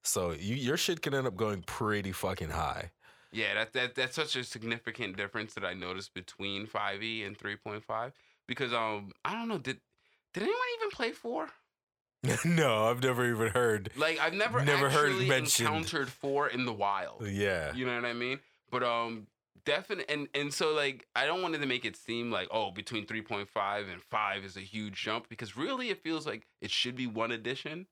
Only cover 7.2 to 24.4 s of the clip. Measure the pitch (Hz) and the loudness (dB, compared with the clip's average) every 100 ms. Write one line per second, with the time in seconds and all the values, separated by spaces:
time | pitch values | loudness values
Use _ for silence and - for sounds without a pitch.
7.2 | 101 104 104 104 113 104 - 110 120 - | -6 -8 -8 -8 -8 -10 -6 -6 -6 -10
8.2 | _ _ - 123 127 120 110 107 101 - | _ _ -12 -4 0 0 0 -2 -8 -8
9.2 | - 214 226 196 131 - _ _ _ _ | -6 -4 -4 -4 -4 -6 _ _ _ _
10.2 | _ - 214 466 494 466 427 - 240 - | _ -4 0 0 0 -2 -4 -2 -4 -4
11.2 | 233 262 311 - _ _ _ _ _ _ | -6 -4 -6 -10 _ _ _ _ _ _
12.2 | 131 113 165 170 147 110 110 123 131 123 | 0 2 4 6 6 6 6 4 4 4
13.2 | 120 113 113 113 120 107 95 131 156 160 | 4 4 4 6 6 4 0 0 2 4
14.2 | 156 185 220 165 143 143 139 147 147 131 | 2 2 2 4 6 6 6 8 6 6
15.2 | 127 131 123 - 120 156 160 160 131 - | 4 4 4 4 4 2 0 -2 -2 -4
16.2 | 143 139 143 117 123 104 101 98 85 - | 0 2 2 0 -2 0 2 2 -2 -6
17.2 | 104 98 101 92 76 123 127 120 120 120 | -4 2 2 2 0 -2 -2 0 -2 -2
18.2 | 123 135 _ _ _ 123 123 117 117 113 | -4 -4 _ _ _ 0 2 2 0 -4
19.2 | 104 _ _ _ - 147 180 214 - 151 | -12 _ _ _ 0 0 0 -6 -2 -4
20.2 | 143 143 147 143 165 151 139 131 - 117 | -2 -4 -2 0 2 2 0 -2 -6 -2
21.2 | 139 180 180 156 143 123 117 92 - 117 | 0 0 0 -2 0 0 -2 -6 -6 -4
22.2 | 120 104 92 113 101 92 98 107 101 110 | -2 -2 0 0 -2 -4 -6 -6 -4 -8
23.2 | 107 104 101 113 98 104 101 87 - 117 | -4 -6 -2 -2 0 0 -4 -10 -4 -2
24.2 | 104 98 | 0 -2